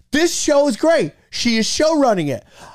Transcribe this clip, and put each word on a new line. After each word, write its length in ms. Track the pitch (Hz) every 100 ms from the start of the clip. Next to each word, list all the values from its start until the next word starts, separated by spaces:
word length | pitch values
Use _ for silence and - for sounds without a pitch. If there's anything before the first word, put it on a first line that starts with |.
| _
this 260 | 294 339 -
show 300 | - 285 285
is 80 | 208
great. 360 | 311 320 160 - _
She 280 | - 240 226
is 80 | 214
show 320 | - 311 320
running 280 | 262 190 147
it. 160 | 120 - - -